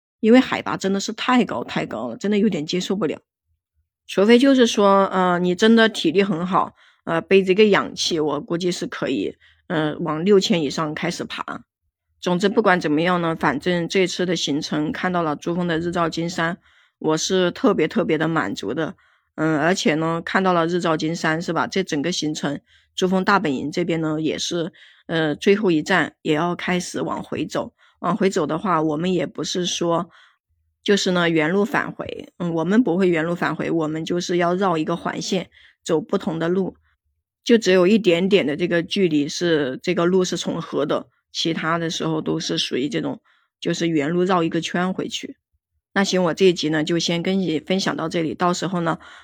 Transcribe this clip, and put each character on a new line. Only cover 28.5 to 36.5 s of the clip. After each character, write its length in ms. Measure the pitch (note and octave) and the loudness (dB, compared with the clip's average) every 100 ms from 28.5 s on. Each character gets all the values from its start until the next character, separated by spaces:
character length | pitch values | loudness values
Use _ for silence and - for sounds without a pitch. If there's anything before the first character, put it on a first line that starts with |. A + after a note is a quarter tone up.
| D#3 | -2
话， 240 | G3 D#3+ | -2 0
我 160 | D#3+ D3 | 0 0
们 160 | F3+ | 0
也 140 | F3 D3 | 0 -2
不 160 | - | -6
是 200 | D3+ F3+ | -6 -4
说， 460 | E3+ - E3+ E3 E3+ _ _ _ _ _ _ _ | -4 -2 0 0 -2 _ _ _ _ _ _ _
就 140 | - G3+ | 0 2
是 140 | G3 | 2
呢， 180 | F3+ E3+ | 2 2
原 220 | D#3+ D3+ | 2 2
路 120 | F#3+ | 0
返 280 | G3+ D3+ - | 0 -2 -4
回。 420 | - - - - - | -8 -10 -10 -14 -8
嗯， 120 | F3 E3 | -4 -2
我 80 | |
们 180 | E3 G#3+ | 0 2
不 160 | A#3 F3 | 2 2
会 100 | F#3 | 2
原 160 | D#3+ | 2
路 120 | E3 F3 | 0 -2
返 200 | C#3+ F3 | -2 -2
回， 140 | D3 | -4
我 180 | E3 D#3 | -2 -2
们 160 | D#3 | -4
就 160 | E3 F3 | -4 -4
是 180 | F3 F3 | -2 0
要 180 | E3+ F3+ | 0 2
绕 200 | G3 D#3+ | 0 0
一 80 | |
个 120 | D#3 E3+ | -2 -4
环 260 | - F3 | -4 -6
线， 300 | - F#3+ - _ _ _ - | -4 -4 -4 _ _ _ -2
走 160 | D#3 | -2
不 160 | D3+ F#3+ | 0 -4
同 220 | - D#3+ | -2 -4
的 100 | |
路。 260 | E3 | -2